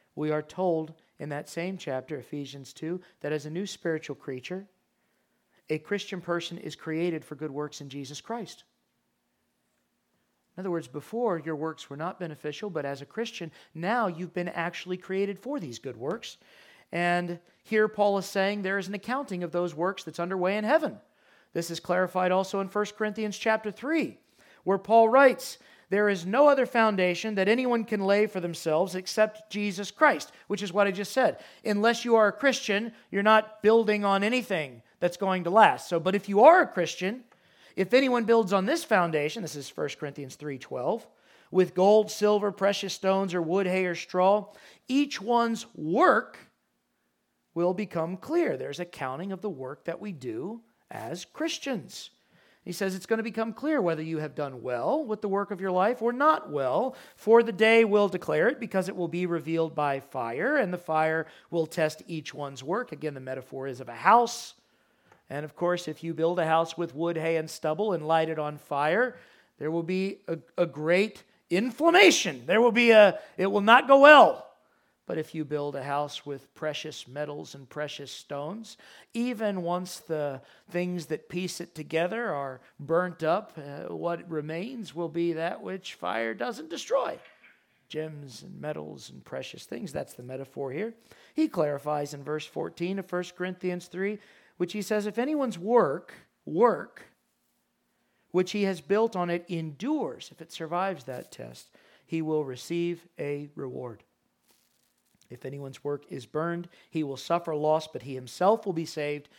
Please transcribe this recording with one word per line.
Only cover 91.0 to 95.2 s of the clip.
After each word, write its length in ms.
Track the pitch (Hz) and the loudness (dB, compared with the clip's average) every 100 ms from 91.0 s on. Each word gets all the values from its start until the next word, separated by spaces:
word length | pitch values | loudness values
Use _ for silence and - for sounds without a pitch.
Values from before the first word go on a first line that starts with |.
| _ - - | _ -20 -12
He 140 | - 320 | -2 -2
clarifies 680 | - 151 143 147 147 147 | 0 0 0 -2 -2 -4
in 80 | 143 | -8
verse 240 | 139 151 151 | -6 -6 -6
fourteen 540 | - 165 165 170 196 | -6 -8 -4 -4 -4
of 60 | 185 | -4
First 280 | 180 175 | -6 -6
Corinthians 540 | - 180 185 180 180 - | -6 -8 -4 -6 -6 -8
three, 320 | 170 196 208 - - _ _ | -6 -6 -6 -12 -20 _ _
which 160 | 175 | -4
he 80 | 208 | -4
says, 240 | 196 214 208 | -2 -2 -2
"If 120 | |
anyone's 400 | 208 | -2